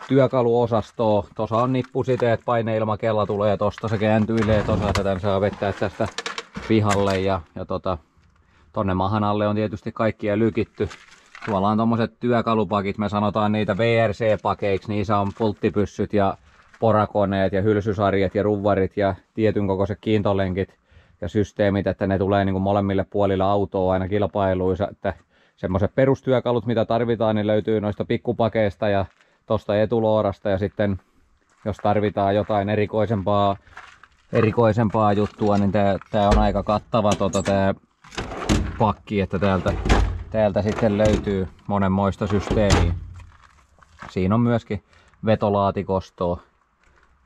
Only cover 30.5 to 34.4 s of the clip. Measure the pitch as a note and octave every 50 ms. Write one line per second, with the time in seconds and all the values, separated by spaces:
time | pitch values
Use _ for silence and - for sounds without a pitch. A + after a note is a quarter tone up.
30.5 | G2 F#2 G#2 G2 - - G#2 G2+ G2 F#2 _ _ _ _ _ _ _ _ _ _
31.5 | _ _ - A2 G2 - - G#2+ G#2 G#2+ G2+ G#2 F#2+ G#2+ G2+ G2 G2 G#2 G2+ -
32.5 | A2 G#2 G2 G2+ G#2+ G#2 G#2 G2 - A2 G#2+ F#2+ A2+ G2+ F2+ G2 G#2 G2+ G2+ G2
33.5 | G2+ G2+ _ - - - - - - - _ - _ _ _ - - A#2